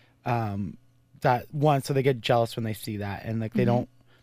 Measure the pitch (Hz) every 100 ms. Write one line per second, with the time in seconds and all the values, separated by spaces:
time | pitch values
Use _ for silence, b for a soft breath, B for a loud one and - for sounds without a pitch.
0 | b b 127 120 107 101 95 - _ _
1 | _ _ 143 123 - 151 151 139 - 139
2 | 135 127 - 120 117 - 113 104 - 104
3 | 101 98 - 113 110 208 123 120 131 _
4 | _ b